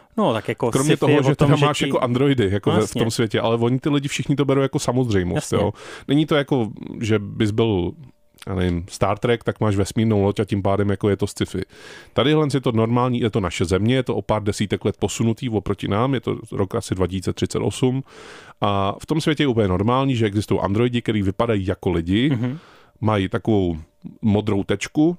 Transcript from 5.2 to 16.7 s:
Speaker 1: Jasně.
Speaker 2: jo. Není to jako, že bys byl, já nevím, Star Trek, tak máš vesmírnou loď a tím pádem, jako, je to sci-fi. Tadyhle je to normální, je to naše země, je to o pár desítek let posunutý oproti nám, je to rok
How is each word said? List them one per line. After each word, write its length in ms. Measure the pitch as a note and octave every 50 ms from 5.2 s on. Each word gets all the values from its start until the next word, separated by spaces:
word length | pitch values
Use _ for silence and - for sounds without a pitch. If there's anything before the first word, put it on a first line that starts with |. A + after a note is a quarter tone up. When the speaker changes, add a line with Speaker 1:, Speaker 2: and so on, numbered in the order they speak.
| F2+ F2+ F2+ D3+ - -
Speaker 1:
Jasně. 120 | G2+ F#2+ F#2
Speaker 2:
jo. 80 | G2 - - - - - - - -
Není 180 | C#3 D3+ D#3+
to 80 | - E3
jako, 360 | C#3+ C#3 - D3 B2+ A2 G2+ - - - - - -
že 180 | A#2 G#2 A2 G#2
bys 320 | G2+ G2+ G#2+ - A2+ G#2
byl, 420 | G#2+ A#2 A2+ A2+ G2+ F2+ F2 F2+ - - C3+ - _ _ _ _ _ - -
já 80 | - F#2+
nevím, 300 | F#2 F2+ F2+ F2 F2 F2+ -
Star 300 | - - G#2 F#2+ - -
Trek, 260 | - A#2+ A#2+ - -
tak 160 | - - -
máš 160 | A2 G#2+ G2
vesmírnou 460 | G2+ F#2+ - - A2+ A2 A2+ G#2+ G2+
loď 180 | G2 G2+ G2+ -
a 40 | G#2
tím 180 | - G#2+ G2+
pádem, 280 | F#2 G2 G2 F#2+ G2+ G2+
jako, 180 | G2 - - G#2
je 60 | G2
to 100 | - G#2
sci-fi. 360 | - - - G2+ - - F2+ - - - - - - - - - -
Tadyhle 340 | _ G2+ A#2 D3 D#3 D#3 D#3 C#3 C#3+
je 60 | C3+
to 120 | B2+ C3
normální, 480 | A2+ A2 A2+ A2+ A#2+ B2 B2 B2+ A#2+ A#2+
je 100 | A#2+ G#2+
to 100 | - A#2
naše 240 | F#2+ E2+ - - F#2+
země, 300 | D#2+ F#2 F#2 G#2 A#2 C3
je 80 | C3
to 140 | B2+ - -
o 60 | G#2+
pár 200 | - - A2 G#2+
desítek 420 | G2+ G#2 G2 - G#2+ F#2 G#2+ - -
let 120 | G#2+ - -
posunutý 500 | G#2 G2 - - A2+ A2+ A2 - C3+ A#2+
oproti 380 | A2 G2+ - - G2 - G2 G2
nám, 260 | G2 G#2 B2 C#3 C3+
je 60 | A2+
to 180 | - A2 G#2 - - -
rok 220 | G#2 G#2 G2 -